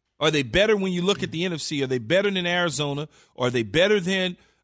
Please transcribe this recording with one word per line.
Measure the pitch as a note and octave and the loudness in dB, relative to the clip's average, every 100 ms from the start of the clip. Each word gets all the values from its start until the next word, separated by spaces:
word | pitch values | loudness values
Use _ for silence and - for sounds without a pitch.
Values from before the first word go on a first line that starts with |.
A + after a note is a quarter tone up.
| _ - | _ -4
Are | D#3 | 0
they | D3+ | 0
better | B2 E3 G#3+ G#3+ | 0 2 4 2
when | F#3+ | 0
you | F3+ | -2
look | F#3 G3+ | 0 -2
at | F#3 | -2
the | D#3 | -4
N | F#3 | -4
F | D#3+ | -4
C? | - D3 | -6 -4
Are | C3 | -2
they | B2+ | -2
better | A2 F3+ G3+ | 0 0 2
than | F#3+ F3 | 0 -2
Arizona? | F3+ F3 C3+ D3 C#3 D3+ _ _ - | 0 0 0 -2 -4 -8 _ _ -4
Are | B2 | 0
they | A#2+ | 0
better | A2 D3+ G3 G#3 | 0 2 4 4
than, | F3 F#3+ F#3 F3 _ _ | 2 0 -2 -6 _ _